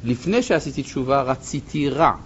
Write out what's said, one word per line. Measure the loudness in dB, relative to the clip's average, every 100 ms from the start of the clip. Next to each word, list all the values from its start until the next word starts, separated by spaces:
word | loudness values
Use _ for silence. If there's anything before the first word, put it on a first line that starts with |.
לפני | -2 -2 2 0
שעשיתי | 2 0 0 -6
תשובה | -6 -4 2 2
רציתי | 2 -2 -4 -8 -4 -2 0
רע | 4 4 2